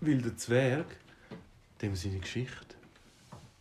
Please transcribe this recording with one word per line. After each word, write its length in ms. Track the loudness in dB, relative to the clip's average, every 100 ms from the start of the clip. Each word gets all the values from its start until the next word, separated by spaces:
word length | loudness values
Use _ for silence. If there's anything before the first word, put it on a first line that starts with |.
weil 200 | 2 4
der 160 | 2 -4
Zwerg, 480 | 2 4 4 2 -2 -10 -20 -20 -18 -18 -18 -20 -20 -4
dem 140 | -2 -2
seine 240 | -2 -4
Geschichte, 560 | -4 -4 -4 -8 -16 -20 -20 -20 -20 -20 -20 -20 -20 -20